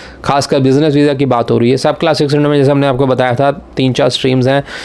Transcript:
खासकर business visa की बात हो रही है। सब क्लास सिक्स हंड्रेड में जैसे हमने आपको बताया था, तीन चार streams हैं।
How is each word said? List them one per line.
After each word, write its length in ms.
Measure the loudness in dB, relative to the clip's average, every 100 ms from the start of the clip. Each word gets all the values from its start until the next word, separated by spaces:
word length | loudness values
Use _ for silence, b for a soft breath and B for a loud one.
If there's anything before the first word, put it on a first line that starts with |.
| B B
खासकर 360 | -4 -2 0 0
business 340 | 2 2 2 2
visa 180 | 2
की 120 | 0 0
बात 260 | 0 0
हो 60 | 0
रही 140 | 2
है। 60 | 0
सब 200 | 0 -2
क्लास 200 | -2 0
सिक्स 160 | 0
हंड्रेड 180 | 0 2
में 60 | 2
जैसे 140 | 2
हमने 160 | 2 0
आपको 200 | 0 0
बताया 280 | 0 0 0
था, 160 | 0
तीन 420 | -2 -8 -4 -2
चार 160 | 0 -2
streams 380 | 0 -2 0 0
हैं। 160 | 0 -4 B